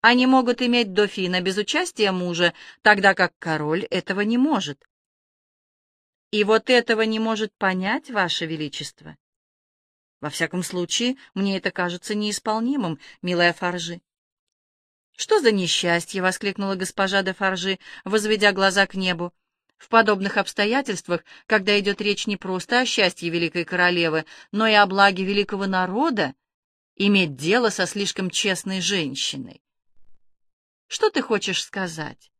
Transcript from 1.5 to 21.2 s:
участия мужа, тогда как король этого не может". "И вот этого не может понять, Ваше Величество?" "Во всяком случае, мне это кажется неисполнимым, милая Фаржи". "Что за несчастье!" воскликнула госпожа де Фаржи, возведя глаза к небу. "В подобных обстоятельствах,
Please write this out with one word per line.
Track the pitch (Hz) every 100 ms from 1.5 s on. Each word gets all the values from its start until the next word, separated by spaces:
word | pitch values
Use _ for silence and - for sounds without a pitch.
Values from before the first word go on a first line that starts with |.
| 185
участия | 202 302 359 - 202
мужа, | 185 180 170 175 - - -
тогда | 214 208 196
как | 190 180 _
король | 170 156 151 170
этого | - 180 - 196
не | 208 240
может". | 285 247 147 139 _ _ _ _ _ _ _ _ _ _ _ _ _ _ _
"И | 214
вот | 208 220 -
этого | 247 240 220
не | 220 220
может | 220 214 214
понять, | _ 190 185 190 262 -
Ваше | 220 180 - 160
Величество?" | 160 151 - 143 _ 156 147 _ _ _ _ _ _ _ _ _ _
"Во | 147
всяком | - 165 180
случае, | 175 180 175 - 240 262 -
мне | - 196 190
это | 180
кажется | - 175 175 -
неисполнимым, | 208 208 208 226 214 233 285 180 156 - -
милая | 180 175 175
Фаржи". | 170 180 180 165 175 _ _ _ _ _ _ _ _ _ _ _ -
"Что | - 427
за | 254
несчастье!" | 208 175 - 175 170 - 196
воскликнула | 185 180 202 190 196
госпожа | 190 185 - 190 196
де | 190
Фаржи, | 180 196 185 185 190 - -
возведя | - 214 208 214 208
глаза | 190 196 185 196
к |
небу. | 190 185 170 175 _ _ _ _ _
"В | -
подобных | 226 214 202 196 202
обстоятельствах, | 190 - 208 254 269 190 - 175